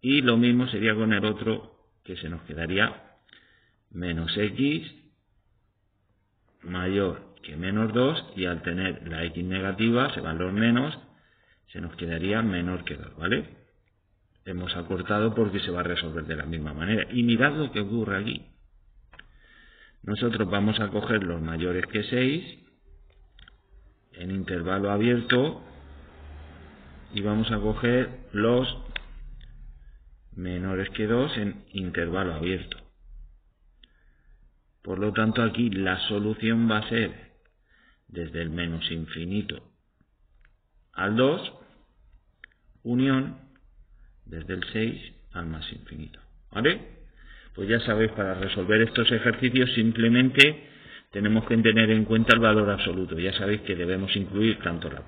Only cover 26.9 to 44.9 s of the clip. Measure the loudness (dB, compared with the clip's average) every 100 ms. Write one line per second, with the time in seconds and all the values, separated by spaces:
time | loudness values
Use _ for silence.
26.9 | -20 -12 -6 -2 0 0 -2 -2 0 2
27.9 | 2 0 -6 -8 0 2 4 2 -6 -10
28.9 | -12 -12 -16 -16 -16 -18 -18 -18 -18 -20
29.9 | -20 -20 -20 -18 -10 -6 -4 -2 -2 -4
30.9 | -2 0 2 2 0 -4 -6 -10 -6 -4
31.9 | -2 -2 0 -2 -2 -2 -2 -6 -14 -16
32.9 | _ -20 -18 -18 -20 _ _ _ _ -20
33.9 | _ _ _ _ -20 -20 _ _ _ -8
34.9 | -2 0 2 2 4 2 2 0 0 -2
35.9 | -2 -2 -2 -2 -2 0 2 4 2 0
36.9 | -2 -2 -4 -20 _ _ _ _ _ _
37.9 | _ _ -10 -8 -6 -6 -4 -4 -4 -6
38.9 | -6 -8 -8 -4 -4 -4 -10 -14 _ _
39.9 | _ _ _ _ _ _ _ _ _ _
40.9 | -4 0 4 4 2 -4 -14 -20 _ _
41.9 | _ _ -20 _ _ -20 _ _ _ -2
42.9 | 2 4 2 0 -8 -18 _ _ _ -20
43.9 | -20 -20 _ -14 -12 -8 -6 -4 -2 -2